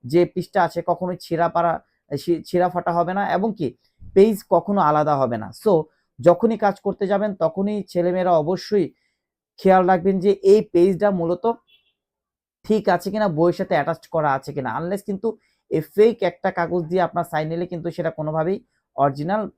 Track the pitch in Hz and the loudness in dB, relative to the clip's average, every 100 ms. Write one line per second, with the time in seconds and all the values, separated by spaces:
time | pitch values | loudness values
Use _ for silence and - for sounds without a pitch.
0 | 123 165 170 185 170 196 170 175 170 170 | 0 2 2 -2 -4 0 0 -2 -4 -4
1 | 180 180 - 165 170 170 170 160 _ _ | -4 -8 -6 -2 0 0 0 -2 _ _
2 | _ 143 - 165 - 175 175 175 175 175 | _ -8 -2 -4 -2 0 0 -2 -2 -2
3 | 170 190 202 180 214 - 139 - _ _ | -2 -2 -2 -2 -2 -4 -8 -8 _ _
4 | - 196 214 208 - 175 185 202 151 151 | 0 4 4 2 0 0 2 0 2 2
5 | 151 143 127 117 104 - 220 170 151 _ | 2 0 0 -2 -8 -4 2 2 0 _
6 | _ - 131 175 226 220 202 196 202 180 | _ 2 4 4 2 2 0 0 -6 -4
7 | 190 196 208 196 160 180 196 214 202 180 | -2 0 -2 -2 -4 -2 -4 -4 -4 -2
8 | 175 180 180 170 151 185 - 208 156 _ | 0 0 2 2 0 -4 -2 -2 -2 _
9 | _ _ _ _ _ _ 190 185 185 185 | _ _ _ _ _ _ 4 4 4 2
10 | 185 190 190 196 196 208 214 175 185 175 | 2 0 0 2 6 4 4 2 2 2
11 | 208 185 165 175 226 233 _ _ _ _ | 0 0 -2 -2 -4 -6 _ _ _ _
12 | _ _ _ _ _ _ - 214 202 180 | _ _ _ _ _ _ -2 0 0 -2
13 | 190 208 208 151 170 170 185 165 143 160 | -2 -4 -2 2 0 0 -2 -2 -2 -6
14 | - 165 151 135 - 143 127 117 170 196 | -6 -2 0 -2 -4 -8 -6 -6 -6 -8
15 | - 190 226 220 _ _ _ 156 151 - | -6 -6 -6 -8 _ _ _ -6 -4 4
16 | 220 214 180 - 190 180 170 180 160 185 | 4 4 -4 -2 -6 -4 -4 -4 -2 -2
17 | 170 175 170 156 156 165 175 175 165 160 | -2 -4 -4 -4 -4 -6 -6 -8 -8 -6
18 | 160 - 151 156 160 202 _ _ _ - | -6 -6 -6 -2 -2 -4 _ _ _ -2
19 | 139 139 156 214 202 | -2 0 -4 -4 -6